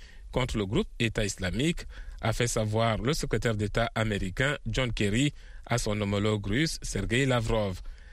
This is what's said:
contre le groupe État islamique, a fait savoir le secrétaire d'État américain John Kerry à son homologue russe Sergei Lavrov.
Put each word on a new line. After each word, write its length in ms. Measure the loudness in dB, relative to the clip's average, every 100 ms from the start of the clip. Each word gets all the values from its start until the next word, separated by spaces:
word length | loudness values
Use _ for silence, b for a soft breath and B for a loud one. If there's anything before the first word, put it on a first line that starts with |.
| B B -6
contre 260 | -2 0 0
le 80 |
groupe 220 | 0 0 0 -2
État 240 | -2 0
islamique, 560 | -2 -2 -2 0 0 0 -6 B B B
a 120 | 0
fait 140 | 2 2
savoir 520 | 2 0 2 2 2
le 140 | 0
secrétaire 440 | 0 0 0 0 0
d'État 340 | 0 0 0 0
américain 600 | 0 0 -2 0 0 0 -2
John 260 | -2 0
Kerry 400 | 0 2 4 2 B B B -2
à 120 | 0
son 220 | 0 0
homologue 460 | 2 2 2 2 2
russe 320 | 2 0 -2
Sergei 440 | -4 -4 2 2 4
Lavrov. 560 | 4 2 2 2 -2 B B B